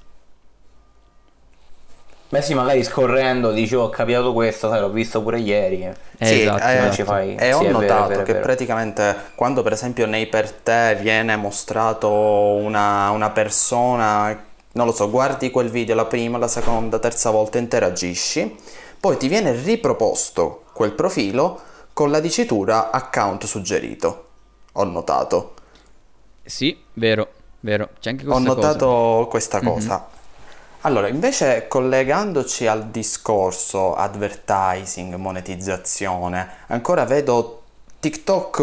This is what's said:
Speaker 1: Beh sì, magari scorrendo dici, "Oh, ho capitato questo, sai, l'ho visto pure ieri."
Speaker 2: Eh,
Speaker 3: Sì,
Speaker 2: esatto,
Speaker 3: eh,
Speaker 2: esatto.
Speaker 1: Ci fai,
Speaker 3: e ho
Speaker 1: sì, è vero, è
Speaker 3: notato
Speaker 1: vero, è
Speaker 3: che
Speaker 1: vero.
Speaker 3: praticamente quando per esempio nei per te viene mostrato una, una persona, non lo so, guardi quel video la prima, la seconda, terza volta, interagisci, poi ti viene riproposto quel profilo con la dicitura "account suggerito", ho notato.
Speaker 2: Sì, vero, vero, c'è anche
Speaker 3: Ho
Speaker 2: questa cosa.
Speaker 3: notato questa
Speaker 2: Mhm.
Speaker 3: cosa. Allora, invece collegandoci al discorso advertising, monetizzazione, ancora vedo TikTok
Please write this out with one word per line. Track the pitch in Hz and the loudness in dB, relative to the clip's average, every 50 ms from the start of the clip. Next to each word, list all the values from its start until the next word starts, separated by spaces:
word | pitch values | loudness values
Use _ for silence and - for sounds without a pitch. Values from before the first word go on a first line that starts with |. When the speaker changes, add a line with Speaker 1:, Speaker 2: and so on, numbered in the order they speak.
| - - - - - - - - - - - _ - - - - _ _ _ - _ _ _ - _ _ _ _ _ - - - - - - - - - - - - - - - - - | -20 -20 -20 -20 -20 -20 -20 -20 -20 -20 -20 _ -20 -20 -20 -20 _ _ _ -20 _ _ _ -20 _ _ _ _ _ -20 -20 -20 -20 -20 -20 -20 -18 -20 -20 -20 -20 -20 -20 -20 -10 -4
Speaker 1:
Beh | - 143 | -2 0
sì, | 147 147 151 | 0 0 0
magari | 131 127 127 139 127 | 2 2 4 4 2
scorrendo | 120 - - 143 127 120 123 135 135 131 127 127 120 110 | 2 2 0 2 2 4 4 2 2 2 2 2 2 0
dici, | 107 110 110 107 127 | 2 0 0 0 2
"Oh, | 123 117 | 0 0
ho | 110 | 0
capitato | - - 113 110 120 123 123 127 | 0 -2 0 0 2 2 2 2
questo, | 117 117 117 110 107 - - 107 | 2 2 2 0 0 0 -2 0
sai, | 113 110 | 0 0
l'ho | 101 98 | 0 0
visto | 101 113 113 113 - 110 | 0 -2 -2 0 -2 -2
pure | 110 113 113 117 | -2 0 -2 -2
ieri." | 113 104 104 104 98 92 95 92 92 | 0 0 2 2 2 0 0 -2 -4
Speaker 2:
Eh, | 92 95 - - - - - 113 | -6 -10 -12 -16 -16 -6 0 2
Speaker 3:
Sì, | 110 113 - | 4 4 4
Speaker 2:
esatto, | 107 107 101 101 98 | 4 4 2 2 2
Speaker 3:
eh, | 123 127 127 | 2 2 4
Speaker 2:
esatto. | 127 101 98 | 4 2 2
Speaker 1:
Ci | 101 101 | 0 0
fai, | 98 101 98 95 98 101 | 0 0 0 0 -2 -2
Speaker 3:
e | 101 117 127 135 | 0 2 2 4
ho | 151 | 4
Speaker 1:
sì, | - | 4
è | - | 4
vero, | 131 113 | 2 2
è | |
Speaker 3:
notato | 104 101 113 107 104 98 | 4 4 4 4 4 2
Speaker 1:
vero, | 98 98 | 0 0
è | 98 | 0
Speaker 3:
che | 101 107 | 0 0
Speaker 1:
vero. | 95 104 | 0 2
Speaker 3:
praticamente | - 127 127 127 117 113 113 113 107 95 104 104 101 95 - - - - | 0 0 0 0 -2 -2 -2 -2 -2 0 0 2 2 0 0 -6 -10 -4
quando | - 120 127 139 127 113 | -2 0 0 2 2 0
per | 110 107 | 0 0
esempio | 110 120 123 120 120 113 | -2 -4 -4 -2 -2 0
nei | 110 107 110 110 - | 0 0 -2 -2 0
per | - 110 107 104 | 0 0 0 -2
te | - - - 117 113 117 117 113 107 98 | -4 -6 0 2 2 4 4 4 2 2
viene | 101 110 110 110 113 113 107 | 2 2 2 2 2 2 0
mostrato | 107 101 101 101 - - - 107 110 113 113 110 110 - 104 | 0 -2 -4 -4 -6 -6 -4 -2 0 0 0 0 0 2 2
una, | 104 104 107 107 104 101 104 104 104 104 104 107 110 104 104 104 101 101 98 101 | 4 4 4 4 4 4 4 4 4 2 0 0 0 2 2 2 2 2 2 0
una | 107 107 107 107 | 0 0 0 0
persona, | 107 - 107 107 - - - - 127 120 123 123 123 120 110 107 107 104 104 107 107 107 - - - - _ _ | 0 0 0 0 0 0 0 0 2 2 2 2 2 2 2 2 2 2 2 0 -2 -6 -10 -20 -20 -20 _ _
non | - 120 120 | -2 0 0
lo | 117 113 | 2 2
so, | - 104 104 | 0 0 0
guardi | 110 127 131 139 - - 135 127 | 2 2 0 0 0 -2 -2 -2
quel | - 127 120 113 | 0 0 0 0
video | 110 120 117 104 113 | 0 -2 0 0 2
la | 113 113 | 0 0
prima, | - - 120 117 117 120 120 | 0 0 -2 -2 -2 -2 -2
la | 120 117 | -2 -2
seconda, | - 120 107 113 117 110 110 110 110 110 | 0 2 2 2 4 2 2 0 -2 0
terza | 117 117 - - - 117 | 0 0 0 0 0 2
volta, | 110 107 107 - - 120 | 2 2 2 2 0 -2
interagisci, | 120 117 - 117 104 90 90 85 90 90 87 - - - - 156 196 220 - - - - - - - - - - | -2 0 0 0 2 0 0 -2 -4 -4 -4 -4 -4 -4 -2 -2 -4 -4 -6 -12 -20 -20 -20 -20 -20 -20 -10 -2
poi | - 196 135 - | 0 0 0 0
ti | 131 135 | 0 0
viene | 180 220 208 147 | 0 2 2 0
riproposto | 120 120 139 190 233 226 - 139 113 - - 85 - - - - - 87 85 - - - - - | 0 0 0 0 0 0 2 0 0 2 0 0 0 -2 -4 -4 0 -2 -2 -2 -2 -8 -20 -10
quel | - - 110 104 104 | -4 -2 -2 -2 0
profilo | - 156 190 185 151 110 98 104 127 151 180 175 - - - - - - - | 0 -2 -2 0 -2 -2 0 0 0 0 0 -2 -6 -18 -20 -20 -20 -20 -10
con | - - 151 143 | -4 -2 0 2
la | 147 156 | 2 0
dicitura | 156 170 160 - 240 233 127 104 95 101 110 110 110 - | 0 0 0 0 0 0 0 0 2 2 2 2 0 0
"account | - 127 - - - 123 107 101 95 101 - | -2 -4 -4 -2 -2 0 0 0 -2 -4 -6
suggerito", | 113 - 110 92 - 98 73 60 55 53 - - 82 - - - - - - - _ _ - - - | -6 -6 -6 -4 -2 -2 -2 -2 -4 -6 -2 -2 -2 -2 -4 -14 -20 -20 -20 -20 _ _ -20 -20 -10
ho | - - 101 | -4 -2 -2
notato. | 95 85 82 78 - 71 64 - - - 87 - - - - - - - - - - - - - _ - - - - - - - | -2 -2 -4 -2 0 0 0 0 0 0 -2 -2 -2 -14 -20 -20 -20 -20 -20 -20 -20 -20 -20 -20 _ -20 -20 -20 -20 -20 -20 -14
Speaker 2:
Sì, | - - - 131 156 175 - - - - | -12 -6 -2 -2 -2 -2 -4 -12 -16 -8
vero, | 113 113 110 110 107 107 - - - - - - - | -2 0 0 2 0 -2 -4 -8 -20 -20 -20 -20 -12
vero, | - 107 104 104 107 - - - | -6 -2 -2 -2 -2 -4 -10 -10
c'è | - 113 | -8 -8
anche | 123 135 139 | -8 -6 -2
Speaker 3:
Ho | 143 | 0
Speaker 2:
questa | 135 127 127 131 131 | 0 2 2 2 2
cosa. | - - 151 | 2 2 2
Speaker 3:
notato | 151 - 135 131 123 117 117 117 113 113 120 117 | 2 2 2 2 4 4 4 4 4 2 2 0
questa | - 113 - - - 101 | -2 -2 -2 -2 -2 0
Speaker 2:
Mhm. | - 110 | 0 0
Speaker 3:
cosa. | 82 101 107 110 98 - - - - - - - - - - - - - - - - - - | -2 -2 -2 -2 -4 -4 -6 -10 -20 -20 -20 -20 -20 -20 -20 -20 -20 -20 -20 -20 -12 -4 -2
Allora, | 156 135 107 101 101 | 0 2 2 0 0
invece | 123 151 202 269 269 - 160 135 120 110 - - | -2 0 0 0 0 2 2 2 2 2 0 -2
collegandoci | - 135 127 131 131 131 135 131 147 185 214 208 170 139 127 - - - 127 | 0 0 2 2 2 2 2 2 0 0 0 -2 -2 -2 -2 -2 -4 -2 0
al | 110 107 110 107 110 | 0 0 0 -2 -6
discorso | 104 117 107 - - - - - 110 101 95 92 90 - - - - 95 95 90 78 | -6 -4 -4 -4 -4 -4 -2 0 2 2 2 0 0 -2 -4 -4 -2 0 0 0 0
advertising, | - 95 101 101 104 104 98 - - - - 104 95 95 92 92 95 98 92 - 90 90 92 90 | 0 -2 -2 -2 -4 -6 -6 -6 -6 -4 -2 0 2 2 0 0 -2 -4 -8 -8 -8 -8 -10 -8
monetizzazione, | 90 95 95 92 92 90 95 92 90 92 95 92 90 - - - - 101 95 92 90 90 87 90 90 92 - - - - - | -8 -6 -6 -8 -8 -8 -10 -10 -8 -6 -6 -6 -4 -4 -4 -4 -4 -4 -4 -4 -4 -4 -4 -4 -4 -6 -8 -10 -16 -10 -6
ancora | - 120 120 - 180 160 127 | -6 -4 -2 0 0 2 2
vedo | 113 135 147 143 127 120 117 113 - - - - - _ - - - - - | 2 2 0 2 2 2 0 0 -2 -6 -18 -20 -20 _ -20 -20 -20 -12 -6
TikTok | - 156 151 - - - 190 180 180 - - - | -4 -4 -4 -4 -2 0 0 0 -2 -2 -2 0